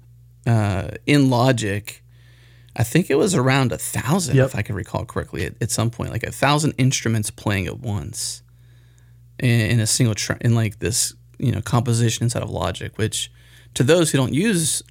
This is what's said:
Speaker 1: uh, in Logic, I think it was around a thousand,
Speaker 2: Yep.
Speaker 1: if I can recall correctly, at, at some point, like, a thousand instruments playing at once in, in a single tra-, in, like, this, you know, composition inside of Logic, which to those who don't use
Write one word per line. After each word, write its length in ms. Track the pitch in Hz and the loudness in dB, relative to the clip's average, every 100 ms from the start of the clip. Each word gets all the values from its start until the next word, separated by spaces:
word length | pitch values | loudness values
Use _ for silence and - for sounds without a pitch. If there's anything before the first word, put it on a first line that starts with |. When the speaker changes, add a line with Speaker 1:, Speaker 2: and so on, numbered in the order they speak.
| - - - - - | -20 -20 -20 -6 0
Speaker 1:
uh, 420 | 113 101 95 - - - | 2 2 -2 -4 -4 2
in 240 | 147 135 | 4 4
Logic, 720 | 123 131 120 107 101 - - - - - - - - - - | 4 4 2 0 -4 -6 -16 -20 -20 -20 -20 -20 -20 -8 -4
I 80 | |
think 260 | 117 156 185 | 0 2 2
it 40 | 139 | 2
was 200 | 170 156 | 4 2
around 360 | 127 135 127 | 2 4 2
a 60 | 78 | -2
thousand, 600 | - 113 117 190 170 135 | -6 -6 0 0 2 2
Speaker 2:
Yep. 80 | 131 | 2
Speaker 1:
if 80 | - | 0
I 80 | |
can 120 | 104 98 | -6 -6
recall 300 | - 98 92 | -6 -8 -6
correctly, 400 | - - 71 85 | -8 -6 -6 -8
at, 80 | - | -6
at 80 | 117 | -4
some 200 | - 113 | -2 -2
point, 200 | - - | -2 -6
like, 120 | 120 | -6
a 80 | - | -6
thousand 420 | 123 139 147 156 - | 0 2 2 0 0
instruments 520 | 131 - 117 113 104 | 0 0 0 -2 -4
playing 380 | - 110 101 90 | -6 -4 -2 -4
at 120 | - | -6
once 600 | 113 101 73 - - - - - - - _ _ - - - - | -6 -6 -8 -10 -10 -10 -18 -20 -20 -20 _ _ -20 -20 -20 -2
in, 340 | 127 117 107 | 2 4 4
in 80 | 117 | 2
a 80 | 110 | 2
single 280 | - 117 104 | 2 2 0
tra-, 220 | - - | -4 -2
in, 140 | 120 117 | 0 2
like, 240 | 110 - | 0 -4
this, 340 | - 123 - - - - | -4 -2 -4 -8 -20 -6
you 140 | 135 | -4
know, 100 | 98 | -2
composition 640 | - 120 120 117 117 - | -2 0 2 2 0 0
inside 180 | 117 - | -2 -2
of 80 | - | -4
Logic, 480 | 95 90 - 107 - | -4 -4 -4 -8 -4
which 340 | 107 - - - - - - - | -4 -4 -8 -14 -20 -20 -8 0
to 80 | |
those 280 | 123 175 160 | 4 4 4
who 60 | 139 | 2
don't 160 | 127 | 0
use 480 | 135 220 180 156 - - | 0 0 0 -2 -4 -6